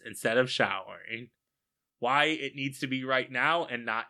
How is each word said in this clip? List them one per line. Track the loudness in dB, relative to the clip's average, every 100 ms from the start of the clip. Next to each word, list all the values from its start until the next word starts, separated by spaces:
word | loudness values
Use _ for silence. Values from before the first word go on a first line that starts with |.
| -14
instead | -4 0 2
of | 2
showering." | 2 2 0 -6 -14 -12 -12 -14 _ _ _ _ _ _ -4
Why | 2 4 4
it | 2 -6 -4
needs | -6 -4
to | -4
be | -2 0
right | 0 0
now | 0 2 2 0
and | -4 -2
not | -4 -2